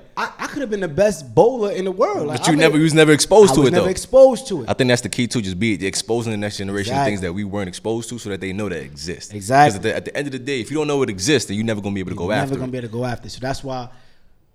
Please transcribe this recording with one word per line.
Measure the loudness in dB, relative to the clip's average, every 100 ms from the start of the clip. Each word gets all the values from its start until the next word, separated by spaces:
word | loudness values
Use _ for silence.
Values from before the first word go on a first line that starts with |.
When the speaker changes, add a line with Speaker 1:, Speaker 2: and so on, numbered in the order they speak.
| -14 -8
Speaker 1:
I, | -8 -8
I | -10
could | -6
have | -6
been | -4
the | -2
best | 2 2 0 0 4
bowler | 4 4 -2
in | -4 -4
the |
world. | 0 0 0 -4
Like, | -2
Speaker 2:
But | 2
you |
Speaker 1:
I | 4
Speaker 2:
never, | 4
Speaker 1:
could | 4
Speaker 2:
you |
was | 4
never | 6 6
exposed | 6 6 8 8
Speaker 1:
I | 8
Speaker 2:
to |
Speaker 1:
was | 4
Speaker 2:
it, |
Speaker 1:
never | 4 2
Speaker 2:
though. |
Speaker 1:
exposed | -2 4 6 6 4 -6
to | -6
it. | -4
Speaker 2:
I |
think | 0 2
that's | 2
the | 0
key, | -4 -2
too, | -2
just | -4 -2
be | -2 0 -2
exposing | -4 -4 -4 -4
the | -4
next | -6 -6
generation | -6 -4 -4
to |
Speaker 1:
Exactly. | -2 -2
Speaker 2:
things | -2
that | -4
we | -6
weren't | -6 -6 -6
exposed | -6 -6 -6 -6
to | -10
so | -8
that | -8
they | -8
know | -6 -6
that | -8
it | -12
exists. | -12 -12 -10 -12
Speaker 1:
Exactly. | -10 2 4 4
Speaker 2:
'Cause | 2
at |
the, | -4 -4
at | -6
the | -6
end | -6
of |
the | -8
day, | -6 -6
if | -4
you | -4
don't | -2
know | 0
it | -2
exists, | -2 2 2 0
then | -4
you're | -2
never | -4
gonna | -4 -6
be |
able | -6
to | -6
Speaker 1:
You're | -2
Speaker 2:
go |
Speaker 1:
never | -2
Speaker 2:
after | -2 -4
Speaker 1:
gonna | -6
Speaker 2:
it. |
Speaker 1:
be | -8
able | -8
to |
go | -6
after | -6 -8 -12
it. |
So | -10
that's | -8 -8
why | -8 -10 -12 -16 -20 -20 -20 _ _